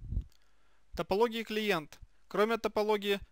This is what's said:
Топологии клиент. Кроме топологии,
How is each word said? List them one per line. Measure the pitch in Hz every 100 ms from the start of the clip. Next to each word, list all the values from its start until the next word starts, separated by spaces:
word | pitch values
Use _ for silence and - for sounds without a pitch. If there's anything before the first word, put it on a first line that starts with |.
| - - - - - - - - - -
Топологии | 165 190 233 226
клиент. | 214 214 214 175 147 - - - -
Кроме | 180 214 226
топологии, | 220 214 208 208 202 196 -